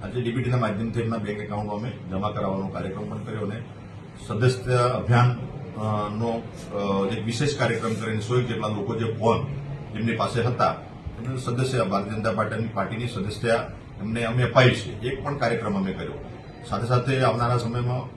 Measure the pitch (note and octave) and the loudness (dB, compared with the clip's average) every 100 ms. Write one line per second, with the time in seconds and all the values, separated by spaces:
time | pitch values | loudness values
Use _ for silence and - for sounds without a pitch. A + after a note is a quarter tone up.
0 | G#2 B2 A#2 A#2+ B2 B2 A2 G2+ A2+ A2+ | -4 -2 0 0 2 2 2 0 -2 0
1 | A2+ A2+ G#2 G#2 G#2 G#2 G#2 G#2 A#2+ G2+ | 0 -2 -2 -4 -4 -4 -4 -4 -4 -8
2 | F2+ F#2+ G#2 G#2 G2 F#2+ F#2+ G2+ F#2+ G2 | -6 -2 -2 -2 -2 -2 -2 -4 -6 -6
3 | G#2 G#2+ A2 G#2+ G#2 A2 - - - - | -6 -8 -6 -6 -4 -6 -8 -14 -16 -16
4 | - - - G#2+ B2+ - B2 B2 B2 B2+ | -16 -16 -6 4 4 4 2 4 4 2
5 | - A#2+ B2 A#2+ - - - - G#2+ G#2+ | 4 6 6 4 -6 -8 -10 -4 -2 0
6 | G#2 G#2+ A#2 A#2 A#2 - - G#2 G2+ G2 | -2 -2 -2 -2 -6 -12 -8 -4 0 2
7 | G2 G#2+ G#2+ - C#3+ - A#2 A2 A2+ G#2+ | 2 0 -2 0 0 2 2 2 0 -2
8 | A2 G#2+ - B2 A2+ A2 G#2+ G#2 G2 A2+ | -2 -2 2 2 2 0 -2 -2 -2 0
9 | A2 - A2 A2 - - - - - G#2+ | -2 2 2 2 0 -4 -6 -8 -8 -2
10 | A2+ G2+ G2+ A#2+ G#2 A#2+ F#2+ E2 - - | 0 0 0 2 2 4 2 2 -8 -10
11 | - - A#2 C3 - B2 B2+ A#2+ F#2+ G2 | -10 -8 -6 -4 -2 0 2 2 2 2
12 | G2 A2 G#2+ G2+ G#2 G#2 A2+ G#2 F#2+ A2+ | 0 -2 0 0 0 0 -2 -2 -2 -2
13 | A#2+ G#2 G2 - A#2 A2+ - - - - | -4 -2 -4 -2 2 2 2 -8 -12 -8
14 | G2+ A2+ A2+ B2 B2 C#3 B2+ - - G#2+ | -4 -2 0 2 6 8 8 6 -4 -6
15 | A#2+ - C#3 C#3+ A#2 A#2 G#2+ G2 F#2+ E2+ | -4 -4 -4 0 0 0 0 0 0 -2
16 | E2 - - - - - - G2+ A#2 B2 | -6 -8 -10 -12 -14 -14 -4 -2 2 2
17 | C3 C3 B2+ A#2 A#2+ A#2+ A2+ A#2+ B2 B2+ | 2 2 4 2 2 2 0 0 0 -2
18 | - | -4